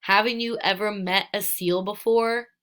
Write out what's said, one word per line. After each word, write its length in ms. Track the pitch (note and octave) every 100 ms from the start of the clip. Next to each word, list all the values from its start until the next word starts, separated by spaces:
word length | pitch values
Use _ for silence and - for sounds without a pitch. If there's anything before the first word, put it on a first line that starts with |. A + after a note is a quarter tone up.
Haven't 400 | - G3 G#3+ A#3+
you 180 | A#3 A#3
ever 280 | - F#3+ G#3+
met 340 | G#3 F#3 F#3+ -
a 100 | G#3
seal 400 | G3+ - F3 F3
before? 640 | F#3 G#3 - A3+ A3+ A#3 A#3+ _